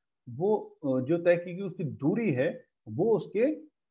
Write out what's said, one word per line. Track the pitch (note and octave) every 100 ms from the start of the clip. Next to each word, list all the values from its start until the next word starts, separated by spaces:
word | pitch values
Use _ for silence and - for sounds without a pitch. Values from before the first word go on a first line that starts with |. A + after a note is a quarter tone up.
| _ _ -
वो, | A#2 F#3 G#3+
अ, | - - D4 C3
जो | B2 E3+
तय | F3 F3
की | F3
गई | F3
उसकी | G3 -
दूरी | D#3+ G#2+ C#3 G#3+ A3
है | B2+ D3 - - _ -
वो | A2 G#3+ G#3
उसके | - G3 B3+ D#4 - _ _